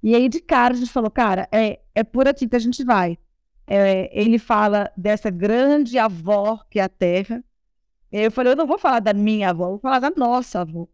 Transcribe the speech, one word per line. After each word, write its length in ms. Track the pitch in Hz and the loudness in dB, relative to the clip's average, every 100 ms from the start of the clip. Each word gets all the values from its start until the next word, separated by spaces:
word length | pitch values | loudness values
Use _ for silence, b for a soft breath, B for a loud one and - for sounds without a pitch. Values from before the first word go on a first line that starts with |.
E 140 | 214 233 | 2 2
aí, 140 | 254 | 2
de 100 | 302 | 0
cara, 320 | - 269 247 | 0 2 2
a 40 | 247 | 0
gente 140 | 240 | -4
falou, 200 | - 220 | -2 -2
"Cara, 360 | - 226 190 - | 0 0 0 -2
é, 280 | 214 220 - _ | 0 0 -4 _
é 100 | - | -4
por 240 | 220 233 269 | -2 0 0
aqui 200 | 277 240 | 0 -2
que 80 | 247 | -2
a 40 | |
gente 240 | 226 247 | -2 -4
vai." 340 | 254 214 180 170 _ _ _ _ - | 0 2 0 -4 _ _ _ _ -2
É, 420 | 196 196 190 185 - | 2 2 2 -2 -2
ele 200 | 214 226 | 2 2
fala 520 | - 214 214 208 202 - | 2 0 2 0 -2 -4
dessa 320 | 185 208 220 | -2 -2 -2
grande 680 | 180 202 233 269 294 262 247 | -4 0 2 2 2 0 0
avó 600 | 220 175 165 208 202 220 _ | -2 -2 -2 0 0 -4 _
que 100 | 214 | -4
é 40 | |
a 60 | 190 | -4
Terra. 540 | _ 180 175 196 233 - _ _ _ _ _ _ | _ 0 0 -2 -8 -12 _ _ _ _ _ _
E 60 | 202 | -2
aí 80 | 220 | -2
eu 60 | |
falei, 220 | 220 247 | 0 0
"Eu 40 | 262 | 2
não 100 | 311 | 0
vou 100 | 381 | 0
falar 200 | 330 247 | 0 0
da 120 | 214 | 0
minha 360 | 202 208 214 196 | 0 0 0 -2
avó, 140 | 170 180 | -2 -4
eu 40 | |
vou 80 | 202 | -6
falar 200 | 262 262 | -2 0
da 120 | 269 349 | 0 -2
nossa 460 | 247 247 247 196 | 0 0 -4 -6
avó." 260 | 170 165 170 | -6 -8 -12